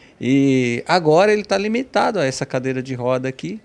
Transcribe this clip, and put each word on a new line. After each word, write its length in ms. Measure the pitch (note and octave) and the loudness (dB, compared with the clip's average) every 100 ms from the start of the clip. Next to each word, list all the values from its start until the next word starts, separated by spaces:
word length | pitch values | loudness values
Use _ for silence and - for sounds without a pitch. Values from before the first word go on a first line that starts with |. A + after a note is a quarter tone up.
| - - | -20 -8
E 600 | A#2+ C#3 C#3 C3 B2 A#2+ - | 0 2 4 2 2 -2 0
agora 460 | F3+ D#3 D#3 G#3 | 0 4 4 4
ele 100 | G#3+ | 2
tá 160 | G3 G3 | 0 -2
limitado 640 | G#3 A3+ C4 - - G#3 | -2 -4 -2 -2 0 0
a 40 | |
essa 220 | C3+ - - | -2 -2 -4
cadeira 340 | C3 C3 C3 | -4 -4 -4
de 140 | B2+ | -6
roda 340 | B2 B2 C3 C3 | -4 -2 -2 -4
aqui. 320 | C3 D#3+ G#3+ | -8 -10 -12